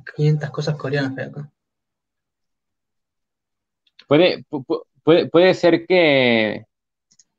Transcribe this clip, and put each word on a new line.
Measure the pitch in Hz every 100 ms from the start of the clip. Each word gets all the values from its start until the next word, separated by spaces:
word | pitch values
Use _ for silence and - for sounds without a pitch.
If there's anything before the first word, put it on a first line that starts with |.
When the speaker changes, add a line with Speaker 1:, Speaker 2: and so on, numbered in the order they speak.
| -
Speaker 1:
quinientas | - 151 151 143
cosas | - 151 151
coreanas | 135 143 135
que | 131
hay | -
acá. | 147 151 _ _ _ _ _ _ _ _ _ _ _ _ _ _ _ _ _ _ _ _ _ _ _ _ _ -
Speaker 2:
Puede, | 147 175 101 -
pu-, | 147 135
pu-, | 160 - _
puede, | - 170 127
puede | 165 185
ser | - 175 165 -
que, | 185 160 139 127 117 110 101 107 _ _ _ _ _ _